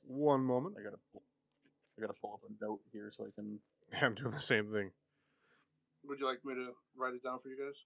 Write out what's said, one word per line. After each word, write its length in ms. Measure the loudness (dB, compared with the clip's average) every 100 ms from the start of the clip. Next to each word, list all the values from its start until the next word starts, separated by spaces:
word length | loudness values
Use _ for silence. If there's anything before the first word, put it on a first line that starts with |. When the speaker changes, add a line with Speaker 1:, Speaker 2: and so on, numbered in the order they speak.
Speaker 1:
One 400 | -6 4 6 8
moment. 320 | 6 4 2 -6
Speaker 2:
I 20 |
gotta 140 | -10 -12 _
pull, 100 | -20 _ _ _ _ _ _ _ -6
I 20 |
gotta 140 | -6
pull 180 | -4 -10
up 80 | -12 -14
a 160 | -8
note 160 | -4 -6 _
here 200 | -12 -12
so 120 | -10 -10
I 40 |
can 260 | -8 -8 -8 _ _ _
Speaker 1:
<laughs> 80 | 2
I'm 140 | 2
doing 160 | 2 -4
the 80 | -2
same 320 | 4 4 4
thing. 200 | -2 -2 -8 _ _ _ _ _ _ _ _ _ _
Speaker 3:
Would 140 | -8 0
you 60 | 0
like 160 | 0
me 100 | -4
to 180 | -4 -6 -10 _ -4
write 160 | -2
it 100 | -2
down 180 | -6 -6
for 80 | -8
you 80 | -6
guys? 140 | -8 -8